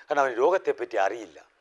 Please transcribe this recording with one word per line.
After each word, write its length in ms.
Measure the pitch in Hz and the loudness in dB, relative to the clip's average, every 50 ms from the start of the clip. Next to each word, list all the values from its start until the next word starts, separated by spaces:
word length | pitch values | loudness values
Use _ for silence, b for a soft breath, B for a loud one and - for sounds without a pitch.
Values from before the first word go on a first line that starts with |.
| B | B
കാരണം 180 | B 151 143 | B 0 2
അവന് 120 | 139 131 120 120 | 2 2 2 2
രോഗത്തെപ്പറ്റി 560 | 135 170 185 180 - 147 135 - 120 - - 101 95 | 2 2 2 2 0 -2 -4 -4 -4 -4 -2 0 0
അറിയില്ല. 340 | 98 113 120 107 85 76 - - _ _ _ | 0 -2 -6 -12 -14 -18 -20 -20 _ _ _